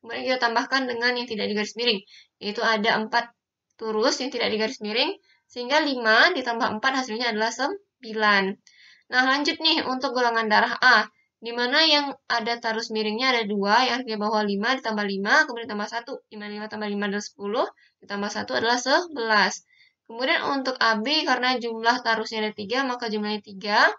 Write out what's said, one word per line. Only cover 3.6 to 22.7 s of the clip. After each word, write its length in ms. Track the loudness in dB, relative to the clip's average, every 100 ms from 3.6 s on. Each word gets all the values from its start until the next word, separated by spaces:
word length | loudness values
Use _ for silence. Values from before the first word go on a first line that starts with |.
| _ _
turus 400 | -4 0 0 0
yang 80 | -4
tidak 240 | -2 -2
di 40 | 0
garis 240 | -2 -4
miring, 320 | -4 0 0 -2 _ _ _
sehingga 320 | -10 0 2
lima 480 | 2 0 4 6 6 4
ditambah 400 | -2 -2 -2 0
empat 160 | -2 -2
hasilnya 280 | -4 -4 -2
adalah 200 | 0 -2
sembilan. 920 | -2 -4 -4 _ _ -10 0 4 4 2 -4 _ _ -20 _ _
Nah, 140 | 0 2
lanjut 280 | 2 0 0
nih 240 | 0 0 0
untuk 240 | -2 -2
golongan 320 | 0 2 2
darah 320 | 2 2 2 4
A, 320 | 6 6 4 _ _ _
di 120 | -8 -4
mana 320 | 0 4 4
yang 240 | 4 2 -8 _
ada 320 | -4 -2 -4
tarus 320 | -2 -4 -4
miringnya 400 | -2 -2 0 0
ada 160 | 0 0
dua, 380 | -2 4 4 4
yang 180 | 0
artinya 240 | -4 -4 0
bahwa 160 | 0
lima 320 | 0 0 0 -2
ditambah 300 | -2 -2 -2
lima, 400 | -2 2 4 2
kemudian 200 | -2 -6
tambah 160 | -6 -4
satu, 320 | -6 -8 -14 _
di 80 | -14
mana 160 | -12
lima 140 | -10 -10
tambah 200 | -8 -4
lima 200 | -2 -2
adalah 160 | -2
sepuluh, 420 | -6 _ -4 -2 -2 -6 _ _
ditambah 240 | -10 -6 -6
satu 240 | -6 -2 0
adalah 200 | 2 0
sebelas. 880 | 4 2 2 -6 2 4 4 0 _ _ _ _
Kemudian 400 | _ -6 -2 0 0
untuk 240 | -2 -2 0
A 160 | 2 2
B, 240 | 0 0
karena 320 | 2 0 2 0
jumlah 480 | -2 -2 0 2
tarusnya 400 | 0 -2 -2 -4
ada 80 | -4
tiga, 320 | -4 -4